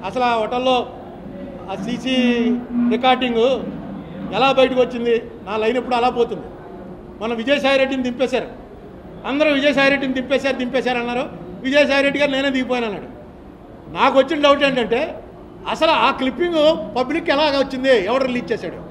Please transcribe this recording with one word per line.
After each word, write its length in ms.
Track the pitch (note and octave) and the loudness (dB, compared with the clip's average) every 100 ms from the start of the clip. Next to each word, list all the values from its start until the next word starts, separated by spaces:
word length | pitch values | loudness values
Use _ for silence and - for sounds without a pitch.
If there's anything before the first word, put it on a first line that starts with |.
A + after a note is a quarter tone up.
అసలు 200 | F#3 A3 | -6 0
ఆ 100 | B3 | 2
హోటల్లో 420 | A#3 G#3+ B3 B3+ B3 - - - - - - - - - | 2 0 0 2 2 0 -10 -14 -14 -14 -12 -12 -12 -10
ఆ 40 | |
సీసీ 420 | G3 G3+ B3 B3 B3+ B3 A#3+ A#3+ A#3+ - A#3+ A#3+ | -8 -6 -4 0 2 4 4 2 0 -2 0 2
రికార్డింగ్ 540 | A#3+ B3+ B3+ B3+ A#3 A#3+ B3+ - - - - - - - | 4 4 4 2 2 2 2 -4 -10 -10 -12 -12 -10 -6
ఎలా 180 | F#3+ C4+ | 2 2
బయటకు 280 | C4 C4 B3+ | 6 4 4
వచ్చింది? 340 | B3 B3 A#3+ A3+ - - - | 0 0 0 0 0 -14 -6
నా 100 | A3 | 0
లైన్ 200 | A3 B3 | 0 0
ఎప్పుడు 180 | A#3+ | 0
అలా 140 | A#3+ B3 | 2 2
పోతుంది. 380 | A#3+ A#3 F#3 - - - - - - - - | 2 0 -2 -10 -14 -16 -16 -16 -16 -16 -8
మన 120 | G#3+ | -6
విజయసాయి 440 | A#3 A3+ C#4+ C4+ C4+ | -4 0 2 4 4
రెడ్డిని 240 | C4 C4+ | 2 0
దింపేశారు, 460 | B3 A#3+ B3+ B3 B3 - - - - - - - G#3 | -2 0 0 0 -4 -12 -18 -18 -18 -18 -18 -12 -4
అందరూ 240 | C#4 D#4 | 2 2
విజయసాయి 400 | C#4 C#4+ C4+ C4+ | 4 2 4 4
రెడ్డిని 240 | C#4 C#4 | 4 0
దింపేశారు, 420 | C4 B3+ C4+ C4+ C4 | -4 0 0 0 -2
దింపేశారు 420 | B3+ B3+ A#3+ B3 | -2 -2 0 -2
అన్నారు. 260 | A#3+ A#3+ D4 - - - | -2 -4 -4 -8 -14 -8
విజయసాయి 400 | C4 C#4+ C4+ C#4 | 2 4 4 4
రెడ్డి 160 | C#4 C#4 | 2 2
గారు 100 | C#4+ | 0
"నేనే 200 | C4+ C#4 | 2 0
దిగిపోయాను" 360 | C4 A#3+ B3 A#3 | 0 0 -2 -2
అన్నాడు. 240 | F#3 B2+ - - - - - - - - | -6 -10 -16 -18 -18 -20 -20 -20 -20 -12
నాకు 260 | D#3+ B3 C4 | 2 4 4
వచ్చిన 240 | C4+ D#4+ | 4 2
డౌట్ 220 | C#4+ C#4 | 2 2
ఏంటంటే, 360 | C#4+ B3+ G#3+ A#3 D#4+ - - - - - D3 | 2 0 0 0 -2 -8 -16 -18 -20 -14 -8
అసలు 200 | A3 D#4+ | 0 2
ఆ 200 | C#4+ A#3 | 4 2
క్లిప్పింగ్ 520 | C4 C4 - F4 E4 D4+ D#4+ - A#3+ | 2 -2 -2 -2 4 4 2 -2 -4
పబ్లిక్ 340 | B3+ D#4+ - | -2 -2 0
ఎలా 140 | C#4 | 2
వచ్చింది? 480 | D#4 C#4 C4+ C4+ C4 A#3+ | 2 2 -2 0 2 2
ఎవడు 200 | F#3 C4 | 4 0
రిలీజ్ 280 | C4 A#3+ - | 0 -2 -4
చేశాడు? 280 | G#3+ F3+ - - | -6 -6 -10 -14